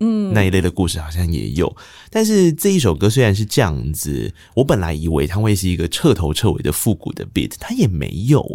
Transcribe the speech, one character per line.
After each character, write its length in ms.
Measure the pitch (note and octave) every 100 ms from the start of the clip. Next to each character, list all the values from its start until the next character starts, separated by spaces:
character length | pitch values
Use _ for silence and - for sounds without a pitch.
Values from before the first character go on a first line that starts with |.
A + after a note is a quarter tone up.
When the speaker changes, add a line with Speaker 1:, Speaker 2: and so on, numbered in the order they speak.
Speaker 1:
嗯。 300 | A3 A3 G3+
Speaker 2:
那 120 | G#2+
一 80 | F#2+
类 100 | -
的 80 | F2+
故 180 | - F2+
事 120 | E2+
好 100 | D#2
像 180 | E2 E2+
也 160 | D#2+ G#1
有。 260 | C#2+ E2+ - - - -
但 120 | A3
是 300 | A3 G#3 F3+
这 160 | D3 G3+
一 80 | F#3+
首 160 | A#2
歌 160 | D2+ G2+
虽 140 | A#2
然 100 | A#2+
是 100 | G2+
这 160 | G#2+ -
样 320 | G#2 C#2+ B1
子， 400 | D#2 - C#2 G#1 - -
我 100 | -
本 160 | C#3+ C3
来 140 | E2
以 140 | D#2 E2
为 180 | D#2 D2+
他 140 | F#2
会 160 | A2 G2+
是 120 | F#2
一 80 | F2
个 120 | E2
彻 260 | - E3
头 180 | A#2+ D#2
彻 200 | D2+ G#2+
尾 100 | D#2
的 100 | C#2
复 220 | - -
古 180 | F2+ -
的 120 | - -
beat， 200 | - A#1 -
他 140 | -
也 140 | B3+ C#3+
没 240 | E2+ A1 D2 A#2
有 120 | C#3+ -